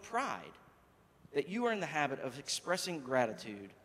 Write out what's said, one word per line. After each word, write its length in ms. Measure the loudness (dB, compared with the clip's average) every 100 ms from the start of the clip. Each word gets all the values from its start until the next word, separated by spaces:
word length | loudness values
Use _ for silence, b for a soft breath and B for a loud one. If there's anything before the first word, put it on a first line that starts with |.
pride 380 | -2 0 0 -2 -8 -16 -20 -20 -20 -20 -20 -20 -4
that 160 | -2 0
you 160 | 2 2
are 80 |
in 80 | 2
the 40 | 0
habit 360 | 2 2 0
of 180 | -4 -6
expressing 600 | -4 -2 0 0 0 -4
gratitude 720 | 2 4 4 2 -8 -8 -10 -16